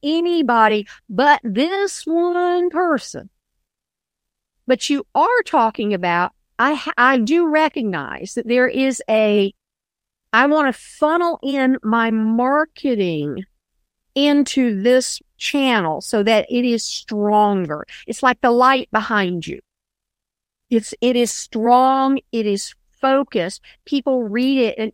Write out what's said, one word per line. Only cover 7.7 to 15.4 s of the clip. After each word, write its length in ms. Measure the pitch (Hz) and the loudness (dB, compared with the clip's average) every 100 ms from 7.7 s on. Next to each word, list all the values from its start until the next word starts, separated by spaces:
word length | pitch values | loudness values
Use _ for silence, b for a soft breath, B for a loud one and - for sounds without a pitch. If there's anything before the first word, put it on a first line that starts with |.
| 285 214 170 135 - 190 | -2 -4 -4 -8 -10 -10
that 140 | 240 226 | -8 -2
there 200 | 247 254 | 0 0
is 340 | - 269 247 - | 0 -2 -2 -2
a, 440 | 220 214 208 196 - _ _ _ _ _ _ _ | 2 2 2 0 -4 _ _ _ _ _ _ _
I 120 | 220 277 | 2 2
want 260 | 311 277 | 2 0
to 60 | - | -4
funnel 600 | - - 302 349 339 320 | -12 -2 0 0 -2 -4
in 360 | 277 277 262 262 | -4 0 0 0
my 280 | 220 233 226 | 0 0 0
marketing 1300 | 220 220 226 254 294 311 - 277 226 185 156 147 139 190 _ _ _ _ _ _ 277 | 0 0 0 2 0 -2 -4 -2 0 0 -2 -4 -8 -12 _ _ _ _ _ _ -2
into 640 | 294 285 269 269 247 196 | 2 2 2 0 0 0
this 400 | 226 254 254 - - | 2 2 0 -8 -16
channel 640 | _ | _